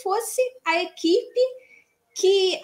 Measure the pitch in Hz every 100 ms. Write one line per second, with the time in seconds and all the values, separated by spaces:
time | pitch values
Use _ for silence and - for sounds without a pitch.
0 | 392 403 466 - 508 - - 330 359 -
1 | 330 392 - - 508 - - - _ _
2 | _ - 381 392 370 349